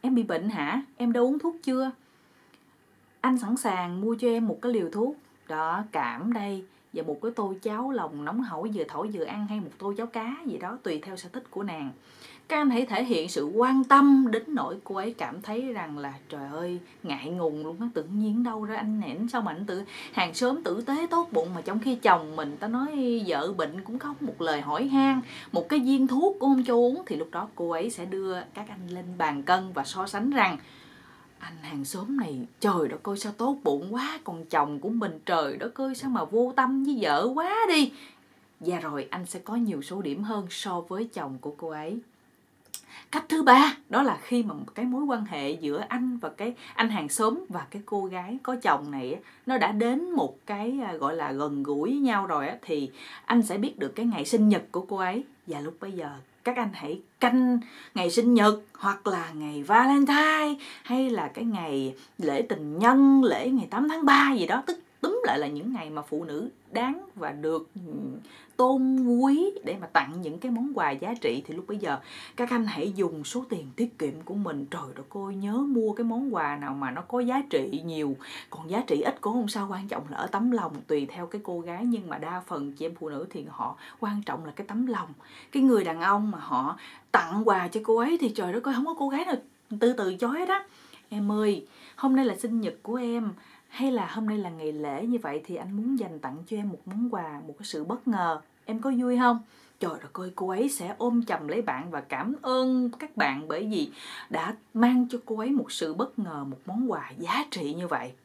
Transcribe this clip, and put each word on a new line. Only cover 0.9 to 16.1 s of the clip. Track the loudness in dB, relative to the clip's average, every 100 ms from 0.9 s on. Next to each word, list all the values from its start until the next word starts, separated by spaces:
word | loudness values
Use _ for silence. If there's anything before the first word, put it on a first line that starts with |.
| -2
Em | 0
đã | 4
uống | 4 4
thuốc | -2 -2
chưa? | -2 0 0 -4 _ _ _ _ _ _ _ _ _ _ _ _
Anh | 2 2
sẵn | 2 0
sàng | 0 0 -2 -2
mua | -2 2
cho | 2
em | 2 0
một | 0
cái | 0
liều | 0 0
thuốc." | 0 -2 -2 _ _ -8
Đó, | -2 0 -2 -2
cảm | -2 -2 -2 -2
đây, | -2 -4 -6 -10 _ _
và | -6
một | -4 -4
cái | -4
tô | -4 -4 -4
cháo | -4 -4 -4
lòng | -4 -4 -6 -4
nóng | -4
hổi | -4 -4 -6
vừa | -4 -4
thổi | -4 -6
vừa | -4
ăn, | -6 -4 -4
hay | -6
một | -8 -8
tô | -6 -4
cháo | -6
cá | -6 -6 -6 -6
gì | -6
đó, | -8 -8
tùy | -4 -6
theo | -6 -12
sở | -10
thích | -12 -10
của | -8
nàng. | -6 -6 -8 -10 -20 -20 -20 -20 _
Các | 2
anh | 4
hãy | 4 2
thể | 0
hiện | 0 0 0
sự | -2 -2
quan | 2 4 4
tâm | 8 10 10 10 8
đến | 2 0
nỗi | -4 -2 -6
cô | -8 -6
ấy | -6 -6
cảm | -8 -8
thấy | -6 -6 -4
rằng | -6 -6 -8
là, | -8